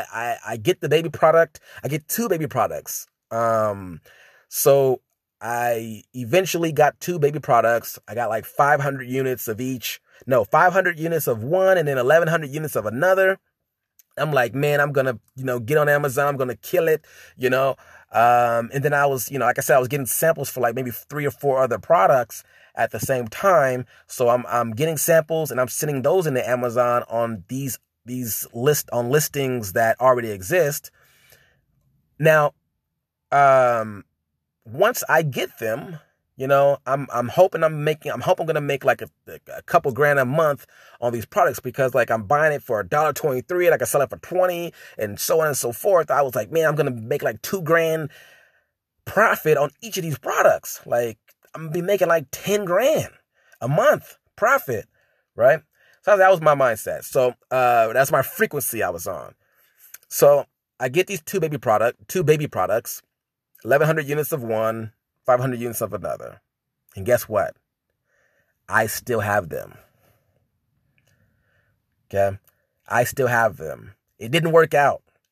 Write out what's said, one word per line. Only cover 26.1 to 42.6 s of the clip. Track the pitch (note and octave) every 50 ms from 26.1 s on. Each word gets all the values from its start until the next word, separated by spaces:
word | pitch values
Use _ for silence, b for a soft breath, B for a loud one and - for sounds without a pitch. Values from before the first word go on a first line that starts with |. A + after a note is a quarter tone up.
| F3 F#3+ E3 D#3
into | C3 B2 F#2+ A2+
Amazon | B2+ B2 B2 A#2+ A2+ B2 A#2+ A#2+ A#2+ A#2+ - -
on | A2+ A#2 A#2 A#2 A2+ G2 - -
these, | B2+ C3+ C#3+ C3 - - _ _ _ _ -
these | A2+ B2+ B2+ B2 A2 - - - - -
list, | A#2 B2 D3 D3 - - -
on | A2+ A#2+ A#2+ A#2+
listings | C#3+ D#3 D3+ - - C#3+ C3+ C3 B2+ A#2+ A2 G2
that | F2 A#2 A2+ A2+ A2 -
already | B2 C3 B2+ B2 A#2 A2
exist. | G#2 F#2+ F#2 G#2+ E3+ F3+ D#3 C#3+ D3+ - - - b b b b b b b b b b b b b b b b _ _ _ _ _ _ _ _ _ -
Now, | D3+ D#3+ D#3 D#3 D3 C#3+ - _ _ _ _ _ _ _ _ _ _ _ _ _ _ -
um, | C#3 C#3+ C#3+ C3+ C3+ C3 B2+ A#2+ A#2+ A2+ A2 G#2+ G#2 G2 - _ _ _ _ _ _ _ _ _ _ _ _
once | A2+ A2 D3 G3 A#3 - - - -
I | D3 E3
get | E3 C#3+ A#2+ - - - - -
them, | A2+ A2 A2+ C#3 - F#3+ E3 D3 _ _ _ _ _ _ _
you | - C3 C3+
know, | C#3 C#3 C#3+ C#3 C#3 - -
I'm, | B2+ C3+ C#3+ C3+ -
I'm | - A#2+ B2 A#2
hoping | - F3 F#3 G3 - D#3
I'm | D#3+ D#3 D#3 D3 D3
making, | D#3 D#3 - - C#3+
I'm | A#2 B2
hoping | A2+ - F#3 -
I'm | E3+ D#3
gonna | D#3 D3+
make, | C#3+ C#3+ C#3 C3+ -
like, | C3 A#2 -
a, | A2 - _ _ _ - D#2+ - _ - B1
a | -
couple | - - - E3+ - C#3+
grand | A2+ C3+ D3 D3 C#3+ C#3
a | B2+
month | B2 C#3+ E3 D#3+ D3+ C#3 - - _ b b b b b b
on | A#2+ A#2+
these | A#2 A#2 G#2+
products, | - - G3+ F3+ D3+ A#2+ -
because, | - B2+ - - C3 B2+ B2
like, | B2+ A2+ -
I'm | A#2 A2 G#2
buying | F#2 C#3+ D3 D#3 D#3
it | D3 C3